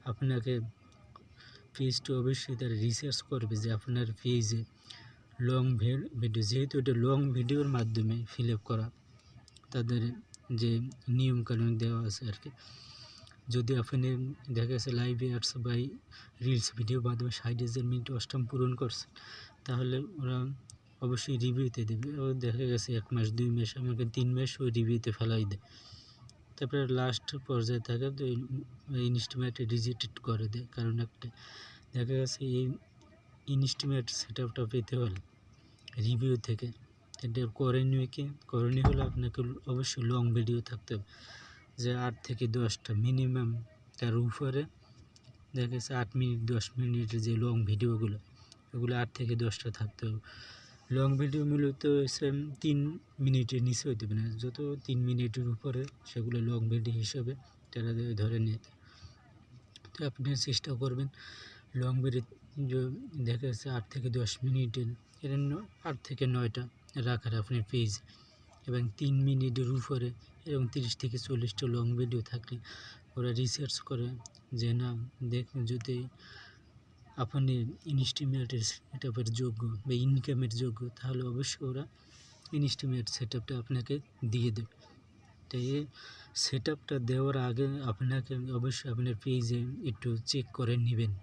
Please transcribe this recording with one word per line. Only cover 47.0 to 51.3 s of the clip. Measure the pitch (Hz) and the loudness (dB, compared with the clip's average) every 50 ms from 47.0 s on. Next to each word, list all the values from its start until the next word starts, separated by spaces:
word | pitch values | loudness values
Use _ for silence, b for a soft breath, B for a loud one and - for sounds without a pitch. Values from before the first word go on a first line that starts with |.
| 117 107 117 113 110 | 0 0 0 0 0
যে | 113 117 110 117 | 2 2 2 2
লং | 120 117 117 107 98 | 2 2 2 4 2
ভিডিওগুলো, | 107 104 123 117 113 107 113 104 104 107 - - B B B B B - _ - - | 2 2 4 2 2 2 0 0 -2 -4 -8 -16 B B B B B -20 _ -10 -4
ওগুলো | 120 120 120 123 123 | -2 0 0 0 0
আট | 120 113 - - | -2 -2 -2 -4
থেকে | 123 117 120 113 117 | -2 0 0 2 0
দশটা | 110 104 - - 120 107 - | 0 -2 -2 -6 -8 -4 -4
থাকতে | 107 107 - - 117 | -4 -6 -4 -6 -4
হবে। | 113 110 110 B B B B B B B B B B B B B - 127 | -4 -4 -4 B B B B B B B B B B B B B 0 2
লং | 131 135 135 139 131 | 4 4 4 4 4
ভিডিও | 147 143 | 2 2